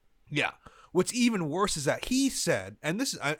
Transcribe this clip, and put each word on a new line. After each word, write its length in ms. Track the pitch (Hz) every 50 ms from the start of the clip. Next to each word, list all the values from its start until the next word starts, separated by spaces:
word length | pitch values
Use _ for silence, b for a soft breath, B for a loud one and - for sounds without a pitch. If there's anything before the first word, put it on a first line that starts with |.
| _ _ _ _ _ -
Yeah. 220 | 147 143 110 - - - B B B B B B
What's 200 | B 180 180 -
even 380 | - 247 233 240 226 185 165 143
worse 260 | 147 185 202 190 -
is 100 | 160 135
that 200 | 151 123 - -
he 240 | - 254 269 277 254
said, 480 | - - - 170 139 101 92 101 104 - -
and 180 | 151 175 226
this 120 | 269 - -
is, 40 | -
I, 120 | 113 143 156